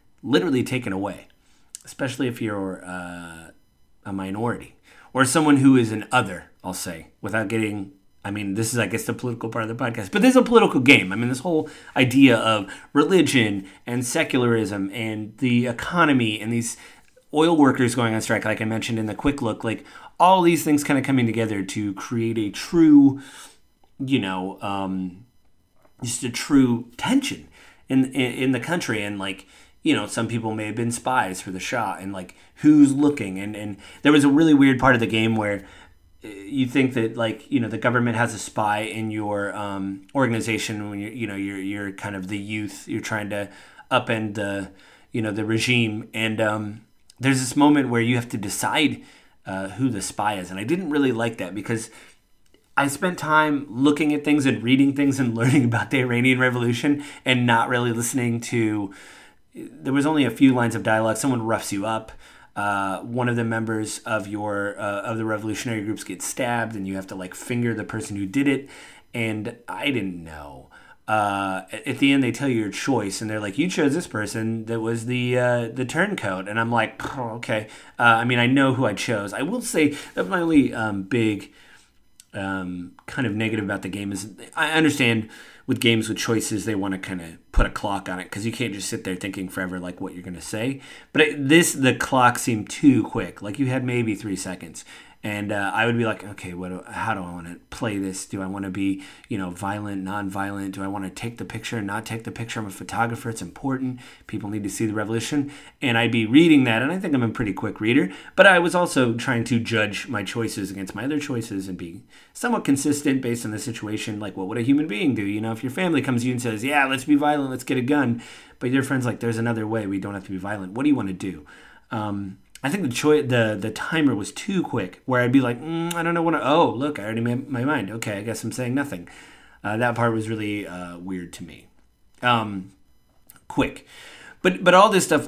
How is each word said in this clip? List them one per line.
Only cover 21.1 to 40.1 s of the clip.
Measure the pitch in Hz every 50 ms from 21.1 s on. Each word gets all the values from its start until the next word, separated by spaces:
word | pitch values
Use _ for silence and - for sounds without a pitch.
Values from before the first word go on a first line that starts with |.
| 135 131 120
together | 113 110 117 113 107 107 98 95
to | 95 - 107 104 101 98
create | - - - 120 117 113 113 117 113
a | 110 104
true, | - - - - - 170 160 156 147 143 139 135 131 - - - - - - - - _ _ _ _ _ _ _ _ _
you | 139 127 135 120
know, | 101 95 95 92 92 95 95 -
um, | - 104 98 98 95 95 95 92 92 92 87 95 117 _ _ _ _ _ _ _ _ _ _ _ _ _ _ _ -
just | 120 123 - -
a | 123
true | 120 - - - 156 139 131 123 120 117 120 - - -
tension | - 165 247 277 - - - - - - _ - - - - _ _ _
in, | 131 131 131 131 -
in, | - 127 123 -
in | - 135 131
the | 131 123
country. | 123 - 170 180 - - 113 107 101
And, | 104 101 101
like, | 98 98 95 - - _ - - - _ _ _
you | _ 160 147
know, | 110 104
some | 104 - - 113 110
people | 117 120 110 110 107
may | 110 107 107
have | 107
been | 120 117 117
spies | 117 - - 127 127 127 104 95 92 92
for | - 101
the | 92 92
Shah | 92 - - 120 110 98 87 80
and, | 92 98 101
like, | 95 92 - - _ - _ _ -
who's | - 151 156 151 147 135 135
looking. | 139 147 147 147 - 110 95 92 95
And, | 98 104 107
and | 101 107 104 101 - - - - - -
there | 143
was | 151 151 139
a | 143
really | 139 147 165 160 151
weird | 135 139 135 131 120
part | 131 135 131
of | 117
the | 113 98
game | 107 110 110 113 113
where, | 110 107 104 101 98 98 - - - - - - _ _ _ _ - -
uh, | 110
you | 101 98 98 98 143 135 131 120
think | - 143 131 123 120
that, | 120 113 110 - 120
like, | 117 110 107 - - -
you | - 131
know, | 117 107
the | 110 107
government | - 127 117 123 120 120 110
has | 110 120 113 110
a | 95
spy | - - - - 107 104 104 104
in | 110 110 98 110 110 110
your, | 107 107 107 104 104 101 101 101 90
um, | 104 104 101 98 98 95 98 98 98 - -